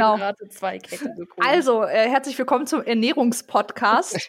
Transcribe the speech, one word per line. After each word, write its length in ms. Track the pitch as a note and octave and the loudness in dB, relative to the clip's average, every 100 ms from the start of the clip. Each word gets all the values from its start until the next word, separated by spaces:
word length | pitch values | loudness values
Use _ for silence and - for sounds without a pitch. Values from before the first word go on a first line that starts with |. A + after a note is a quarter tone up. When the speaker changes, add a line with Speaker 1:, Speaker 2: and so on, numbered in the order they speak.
| A3 G#3 | 4 2
Speaker 1:
Kohlenhydrate, 340 | G3 G3+ G#3 | -2 -8 -14
zweikettige 760 | - F#3+ F#3+ - F#3 C#4+ A3+ F3 | -8 -8 -8 -12 -10 -10 -10 -14
Kohlenhydrate. 200 | - B3 | -2 2
Speaker 2:
Also, 360 | E4+ C4 A#3 | 2 2 2
äh, 260 | G#3 A3 A3+ | 2 2 2
herzlich 280 | C4 C#4 C4 | 2 -2 -4
willkommen 260 | C4 C4 D4 | 0 0 0
zum 160 | D4+ | -2
Ernährungspodcast. 1400 | - A3+ A#3 D4+ A#3+ A#3 - G#3+ - - G#3+ A#3 F#4 F#3+ | 0 0 2 2 0 0 -2 -2 -2 -2 2 2 0 -6